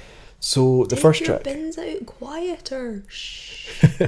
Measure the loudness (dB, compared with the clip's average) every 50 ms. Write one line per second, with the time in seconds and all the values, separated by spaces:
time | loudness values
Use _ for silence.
0 | -20 -20 -20 -20 -20 -20 -14 -8 -6 -2 2 4 4 6 6 4 4 2 2 4
1 | 6 6 6 4 2 0 -2 -2 -2 -6 -8 -6 -8 -8 -8 -8 -8 -8 -8 -8
2 | -10 -12 -16 -14 -12 -10 -8 -6 -6 -6 -6 -8 -8 -10 -10 -8 -8 -8 -10 -10
3 | -12 -14 -14 -14 -14 -14 -14 -14 -16 -16 -16 -16 -14 -14 2 4 4 6 6 4
4 | -2